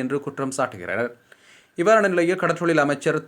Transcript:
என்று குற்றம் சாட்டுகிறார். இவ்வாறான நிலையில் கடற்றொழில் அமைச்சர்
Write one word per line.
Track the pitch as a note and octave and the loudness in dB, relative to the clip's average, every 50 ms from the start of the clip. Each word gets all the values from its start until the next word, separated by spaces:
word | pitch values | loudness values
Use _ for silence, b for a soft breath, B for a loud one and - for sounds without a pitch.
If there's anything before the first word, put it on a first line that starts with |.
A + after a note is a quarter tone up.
என்று | C3 B2+ C#3+ C#3+ - | -2 -2 -4 -4 -6
குற்றம் | D3 C#3 - C3+ C3+ C3 - | -6 -8 -6 -6 -4 -2 -2
சாட்டுகிறார். | B2+ B2 - F#2 F2 F2 F#2+ A2 A#2+ A#2+ - - _ b b b b b b b b b b - | -4 -4 -4 -8 -8 -4 -2 -2 -2 -4 -6 -12 _ b b b b b b b b b b 0
இவ்வாறான | E3+ G#3 A3+ A3 G3+ G3 | 4 4 4 6 4 2
நிலையில் | F3+ F3 E3 F3 F#3 F3+ | 2 2 2 2 0 0
கடற்றொழில் | F3+ E3+ E3+ - F3 E3+ E3 D3+ C#3+ | 0 -2 0 0 0 2 2 2 2
அமைச்சர் | D3 C#3+ C#3+ - E3 D3+ D3+ - | 2 0 -2 -2 -2 -2 -2 -2